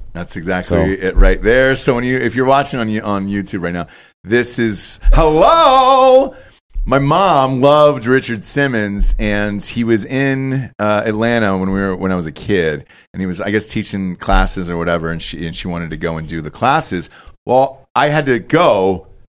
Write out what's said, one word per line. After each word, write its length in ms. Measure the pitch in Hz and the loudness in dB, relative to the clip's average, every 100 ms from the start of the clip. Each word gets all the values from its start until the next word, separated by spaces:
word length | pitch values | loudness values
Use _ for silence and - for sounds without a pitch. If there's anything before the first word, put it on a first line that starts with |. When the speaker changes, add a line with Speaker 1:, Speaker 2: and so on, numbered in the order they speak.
| - | -14
Speaker 1:
That's 240 | 87 85 - | -12 -12 -8
exactly 400 | 82 92 90 85 | -4 -4 0 0
Speaker 2:
So 80 | |
Speaker 1:
it 320 | 95 95 95 - | 0 -2 0 4
right 240 | 92 92 | 6 4
there. 340 | 104 123 131 | 2 4 4
So 200 | 131 - | 2 0
when 100 | 123 | 0
you, 140 | 123 127 | 0 -2
if 160 | 123 | -2
you're 100 | 117 | 0
watching 340 | 131 135 135 135 | 2 2 0 -4
on, 220 | 110 107 | -4 -4
on 280 | 104 101 98 | -4 -4 -4
YouTube 340 | 101 92 101 | -6 -6 -6
right 100 | 87 | -6
now, 140 | 87 80 - _ _ | -6 -8 -14 _ _
this 340 | 92 120 113 - | -2 0 0 -2
is, 420 | 117 98 - - - | -2 -2 -8 -2 4
hello? 1200 | - 160 156 220 330 302 262 262 269 262 262 269 - - _ _ - | 6 6 4 4 6 6 6 6 6 6 6 4 -4 -20 _ _ -6
My 140 | - 131 | 0 2
mom 640 | 139 165 196 151 131 131 | 2 2 4 2 2 2
loved 420 | 139 151 147 135 | 4 6 4 4
Richard 400 | 117 135 131 113 | 0 0 0 -8
Simmons, 720 | - 143 139 117 104 101 - - | -6 -2 -2 -2 -2 0 0 0
and 440 | 107 104 104 101 | 0 -2 -2 -4
he 220 | - 120 | -6 -4
was 200 | 117 110 | 0 0
in, 680 | 98 131 139 135 135 135 123 - | 0 -2 -2 -2 -4 -6 -6 -4
uh, 260 | 107 104 110 | -2 -2 -2
Atlanta 500 | 107 117 120 107 95 | -2 0 0 0 0
when 140 | 95 | -2
we 100 | 95 | -2
were, 160 | 98 92 | -4 -4
when 160 | 95 | -4
I 20 | 92 | -4
was 100 | 80 | -6
a 60 | |
kid, 540 | 73 - 101 80 73 - _ _ | -8 -2 0 0 -4 -10 _ _
and 80 | 87 | -10
he 40 | 92 | -8
was, 140 | 87 | -6
I 100 | 98 | -4
guess, 140 | 104 | -4
teaching 520 | - - 104 101 92 87 | -4 -8 -6 -6 -8 -6
classes 540 | - 95 95 - 87 | 0 2 2 -4 -6
or 60 | 85 | -4
whatever, 340 | 85 85 82 | -2 -2 -4
and 120 | 82 | -8
she, 240 | - - 82 | -8 -10 -10
and 100 | 82 | -8
she 100 | 92 | -8
wanted 220 | 85 82 | -8 -8
to 60 | 78 | -8
go 220 | 85 80 | -6 -8
and 100 | 78 | -8
do 140 | 82 | -10
the 80 | 76 | -10
classes. 580 | - 123 156 - 90 78 - - - - | -4 0 0 -2 -8 -8 -16 -20 -12 0
Well, 400 | 127 135 - _ | 0 0 -4 _
I 140 | 123 147 | -2 0
had 180 | 151 135 | 0 0
to 120 | 120 | -2
go 680 | - 156 170 104 95 92 - - _ | 0 2 4 2 0 -2 -8 -20 _